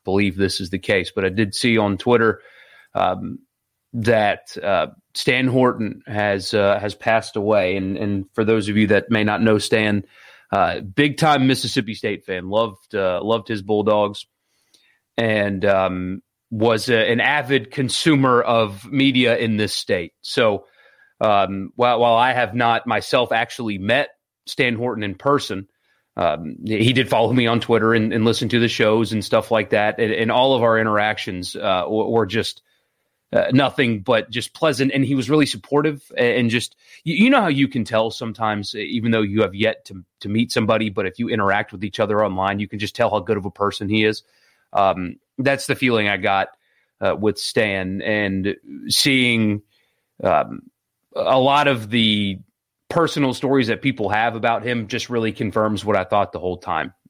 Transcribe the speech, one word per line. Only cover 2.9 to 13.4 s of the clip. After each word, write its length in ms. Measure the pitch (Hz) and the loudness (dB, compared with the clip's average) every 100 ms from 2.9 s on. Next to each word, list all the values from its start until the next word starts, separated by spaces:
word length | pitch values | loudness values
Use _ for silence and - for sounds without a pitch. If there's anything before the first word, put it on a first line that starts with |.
| 98 | -2
um, 440 | 92 92 95 - _ _ _ _ _ 120 | 0 -2 -8 -12 _ _ _ _ _ -4
that, 640 | 110 110 104 92 - - | 2 2 2 -2 -8 -8
uh, 300 | 95 92 78 - _ | -2 0 -2 -6 _
Stan 340 | - - 127 131 | -6 -2 0 2
Horton 540 | 127 127 - 107 - - | 4 2 2 -6 -8 -8
has, 460 | 107 104 98 95 | -2 0 0 0
uh, 260 | 107 98 101 | 2 2 2
has 160 | 104 - | -2 -4
passed 400 | 117 113 - 110 | 0 0 0 -4
away. 420 | 101 104 92 95 | 0 2 2 -2
And, 180 | 95 98 | -4 -4
and 300 | 101 101 95 | -4 -4 -4
for 100 | - | -2
those 240 | 107 113 101 | 2 2 2
of 80 | 104 | 2
you 120 | 104 | 4
that 240 | 101 - | 2 2
may 120 | 113 | 0
not 180 | 104 101 | 2 2
know 180 | 113 107 | 4 2
Stan, 440 | - 113 107 104 - - - - _ | 2 0 2 0 -4 -14 -20 -20 _
uh, 280 | 98 85 85 | 0 0 -2
big 380 | 101 95 147 139 | -4 0 0 2
time 280 | 160 143 131 | 2 4 2
Mississippi 480 | 127 113 135 107 | 0 -2 -4 -4
State 320 | 107 113 101 - | -4 -6 -6 -6
fan, 240 | 92 92 | -8 -2
loved, 460 | 104 113 95 _ 104 | -2 -2 -4 _ -4
uh, 260 | 92 90 | -2 -2
loved 240 | 104 113 | -2 -2